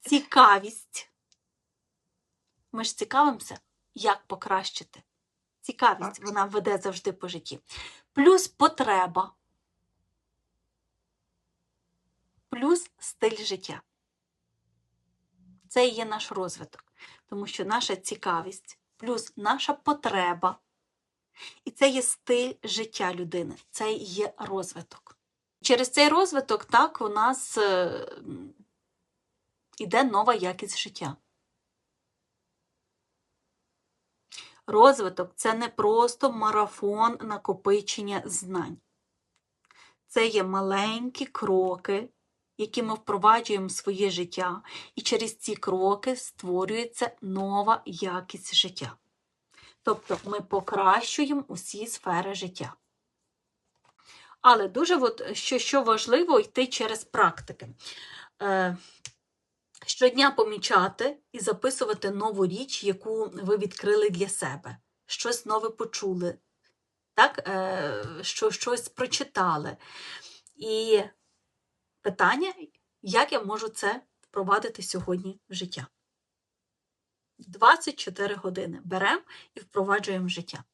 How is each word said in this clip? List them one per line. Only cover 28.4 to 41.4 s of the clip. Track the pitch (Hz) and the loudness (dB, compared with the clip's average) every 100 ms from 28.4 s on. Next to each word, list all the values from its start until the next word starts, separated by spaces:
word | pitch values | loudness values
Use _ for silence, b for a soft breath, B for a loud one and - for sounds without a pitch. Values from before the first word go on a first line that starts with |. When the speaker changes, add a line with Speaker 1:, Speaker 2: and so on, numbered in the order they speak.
| 95 - _ _ _ _ _ _ _ _ _ _ _ - | -14 -20 _ _ _ _ _ _ _ _ _ _ _ -12
Speaker 1:
іде | 208 214 | -2 2
нова | 269 202 247 | 4 8 10
якість | 226 180 180 202 - | 8 0 -4 -8 -8
життя. | 196 - 156 147 _ _ _ _ _ _ _ _ _ _ _ _ _ _ _ _ _ _ _ _ _ _ _ _ _ _ _ _ _ _ _ B B B - | -8 -8 -10 -10 _ _ _ _ _ _ _ _ _ _ _ _ _ _ _ _ _ _ _ _ _ _ _ _ _ _ _ _ _ _ _ B B B 0
Розвиток — | 208 254 262 190 185 180 - | 8 8 8 0 -4 -10 -4
це | 226 | -2
не | 226 233 | -2 -4
просто | - 208 226 240 - 277 | 0 2 4 4 2 -2
марафон | 226 214 208 208 - 202 208 226 240 | 0 0 0 -2 -2 -4 0 0 0
накопичення | 226 208 - 180 - 202 202 - 202 196 - | -8 -8 -6 -4 2 2 0 -8 -6 -6 -6
знань. | 185 185 185 170 175 _ _ _ _ _ _ _ _ _ b b b _ | -8 -6 -6 -8 -12 _ _ _ _ _ _ _ _ _ b b b _
Це | - 226 | 0 2
є | 214 | 2
маленькі | 190 190 196 196 208 226 247 - 269 | 0 -2 -2 -2 -2 -4 -8 -8 -10
кроки, | - | -6